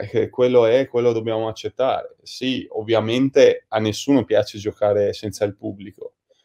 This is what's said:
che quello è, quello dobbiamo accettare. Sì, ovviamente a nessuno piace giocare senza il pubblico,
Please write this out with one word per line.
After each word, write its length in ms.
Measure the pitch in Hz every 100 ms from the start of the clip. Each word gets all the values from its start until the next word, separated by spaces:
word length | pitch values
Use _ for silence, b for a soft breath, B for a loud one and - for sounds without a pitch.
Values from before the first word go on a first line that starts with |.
| 104
che 180 | 113 107
quello 360 | - 123 123 113
è, 220 | 127 135
quello 240 | 120 120
dobbiamo 340 | 113 113 110 110
accettare. 720 | 107 107 - 131 107 - -
Sì, 440 | - - 127 123 -
ovviamente 920 | - 110 110 110 127 135 143 123 - -
a 100 | 110
nessuno 460 | 110 - - 139 -
piace 320 | 104 - 107
giocare 560 | 104 - 104 104 101
senza 320 | 95 107 - 104
il 100 | 101
pubblico, 600 | 110 101 101 - - - _ _